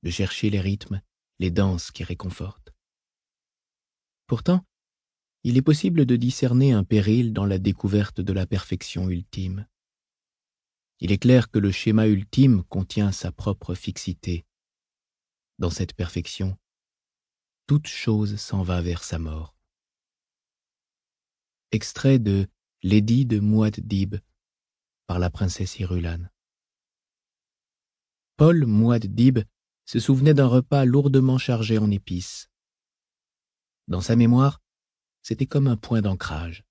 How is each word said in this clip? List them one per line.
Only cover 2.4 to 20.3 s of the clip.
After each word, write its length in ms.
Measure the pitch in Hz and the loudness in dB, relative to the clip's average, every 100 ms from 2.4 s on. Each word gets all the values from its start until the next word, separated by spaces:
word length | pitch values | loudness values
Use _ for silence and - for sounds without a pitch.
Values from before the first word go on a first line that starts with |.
| 92 - - - _ _ _ _ _ _ _ _ _ _ _ _ _ _ - | -12 -14 -20 -20 _ _ _ _ _ _ _ _ _ _ _ _ _ _ -6
Pourtant, 400 | 120 - 180 - _ _ _ _ _ _ _ | -2 2 0 -2 _ _ _ _ _ _ _
il 120 | - 123 | 0 2
est 60 | |
possible 420 | 131 151 190 165 | 4 2 2 2
de 100 | 127 123 | 2 2
discerner 580 | 120 - 127 123 139 | 0 -2 0 4 4
un 100 | 113 | 4
péril 480 | 92 107 101 117 120 | 2 2 4 2 0
dans 140 | 107 101 | -2 -2
la 120 | 95 | 0
découverte 600 | 98 98 101 104 101 - | -2 -2 0 0 0 -4
de 140 | 90 | -4
la 100 | 95 | -4
perfection 640 | 90 98 - 87 - - 92 | -2 -4 -4 -8 -8 -6 -4
ultime. 580 | 87 90 - 92 95 104 _ _ _ _ _ _ _ _ _ _ _ _ _ | -6 -8 -8 -8 -8 -12 _ _ _ _ _ _ _ _ _ _ _ _ _
Il 100 | 87 | -2
est 60 | 101 | 2
clair 340 | 120 127 113 | 4 4 4
que 80 | 110 | 0
le 140 | 98 | 0
schéma 340 | 95 - 107 110 | 0 0 2 4
ultime 580 | 101 101 - 135 104 | 2 0 2 4 4
contient 480 | - 98 92 - 101 | 0 -6 -4 -2 -2
sa 200 | 92 90 | -4 -8
propre 420 | - - 98 - | -8 -6 -6 -8
fixité. 720 | 90 - - - 87 - 85 - _ _ _ _ _ _ _ _ _ _ - | -10 -10 -10 -10 -10 -8 -8 -10 _ _ _ _ _ _ _ _ _ _ -6
Dans 120 | 87 | -4
cette 240 | - 90 | -4 -6
perfection, 640 | - 87 92 - - 95 95 _ _ _ _ _ _ _ _ _ _ - | -8 -8 -8 -8 -6 -6 -8 _ _ _ _ _ _ _ _ _ _ -2
toute 200 | 147 151 | -2 -2
chose 500 | - - 107 104 104 | -6 -2 0 0 -6
s'en 260 | - 98 | -6 -4
va 200 | 92 90 | -2 -2
vers 220 | 87 85 | -4 -6
sa 140 | - 85 | -6 -8
mort. 380 | 80 78 78 _ _ _ _ _ _ _ _ | -8 -10 -12 _ _ _ _ _ _ _ _